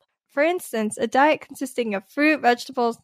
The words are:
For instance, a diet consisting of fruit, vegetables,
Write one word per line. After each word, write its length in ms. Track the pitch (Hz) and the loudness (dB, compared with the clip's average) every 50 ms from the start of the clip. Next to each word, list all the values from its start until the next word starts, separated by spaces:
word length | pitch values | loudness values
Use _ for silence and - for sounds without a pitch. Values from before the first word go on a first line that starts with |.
| _ _ _ _ _ _ | _ _ _ _ _ _
For 120 | _ 277 294 | _ 0 0
instance, 540 | 330 359 359 - - - 220 214 214 - | 0 0 -2 -6 -6 -4 -4 -4 -4 -4
a 100 | - - | -4 -4
diet 320 | 226 - 254 277 311 294 - | 0 2 2 4 4 2 0
consisting 560 | - - 269 - 285 254 - - 233 220 202 | -4 -10 -12 -10 -10 -6 -4 -4 -4 -4 -4
of 140 | 190 - _ | -6 -8 _
fruit, 320 | _ 285 285 311 311 - | _ 2 2 2 2 4
vegetables, 560 | - 240 240 240 - - 262 262 240 233 226 - | 2 2 2 2 -2 -6 -4 -2 -2 -2 -2 -2